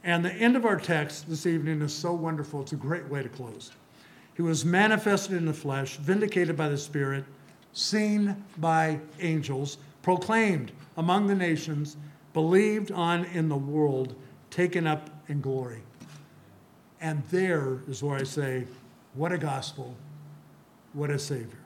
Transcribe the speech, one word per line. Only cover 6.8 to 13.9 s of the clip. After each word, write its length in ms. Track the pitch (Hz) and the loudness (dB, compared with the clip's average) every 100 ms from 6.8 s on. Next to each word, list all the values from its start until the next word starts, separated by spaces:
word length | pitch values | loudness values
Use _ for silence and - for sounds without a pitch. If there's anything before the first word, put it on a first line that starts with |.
| - 147 139 139 135 - - - - | -4 -2 -2 -2 -6 -18 -20 -20 -16
seen 720 | - - 214 214 208 202 202 - - | -4 0 2 2 2 2 -2 -8 -2
by 420 | 165 160 160 156 - - | 2 4 4 0 -6 -4
angels, 580 | 175 160 139 135 143 - - - | 0 0 0 -4 -4 -8 -18 -4
proclaimed 680 | - 180 - 226 220 160 120 - - - | 0 2 4 4 4 2 -2 -12 -12 -2
among 320 | 165 190 202 | 2 4 4
the 80 | 196 | 2
nations, 600 | 175 151 156 147 147 - - - - | 2 0 -2 -4 -4 -8 -18 -20 -4
believed 640 | 160 160 185 214 214 202 | 0 6 6 6 2 -2
on 320 | 180 170 175 175 | -2 0 0 0
in 240 | 170 160 | 0 0
the 80 | 143 | 0
world, 580 | 139 151 147 | 0 2 2